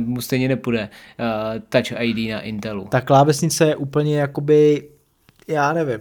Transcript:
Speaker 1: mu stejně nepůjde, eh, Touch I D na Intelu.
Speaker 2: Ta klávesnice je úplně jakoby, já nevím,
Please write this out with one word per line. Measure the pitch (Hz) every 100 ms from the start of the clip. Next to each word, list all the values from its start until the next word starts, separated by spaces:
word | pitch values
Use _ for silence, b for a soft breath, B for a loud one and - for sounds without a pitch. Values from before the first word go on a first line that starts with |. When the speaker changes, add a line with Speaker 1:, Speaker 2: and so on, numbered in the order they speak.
Speaker 1:
mu | 117 123
stejně | 117 131 131
nepůjde, | 131 127 113 101 B B -
eh, | 117 110 110 110 -
Touch | 127 117 117
I | 117
D | 110 113
na | 110
Intelu. | 107 107 110 104 95
Speaker 2:
Ta | 127
klávesnice | 123 135 147 143 165 - 156
je | 151
úplně | 143 151 147 147
jakoby, | 143 147 147 151 151 147 139 _ _ _ _ _ -
já | 156 143
nevím, | 165 147 110